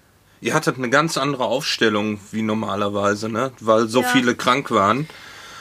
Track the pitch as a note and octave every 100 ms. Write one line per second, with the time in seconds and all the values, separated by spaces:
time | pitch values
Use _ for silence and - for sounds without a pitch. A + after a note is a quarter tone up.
0 | _ _ _ _ A2+ D3 D3+ B2 B2 C#3
1 | D#3+ D#3 C#3 C3 A2+ B2+ D3+ - A2+ G#2
2 | G#2+ G#2 - A2 A2 A2 G#2+ G2 G2+ G2+
3 | G2+ G#2 A2 A2+ C3 - A2 A2 A2+ B2
4 | C#3 C#3+ B2 A2+ B2+ C3 C#3 A2 G2 A#2+
5 | D#3 - - - - -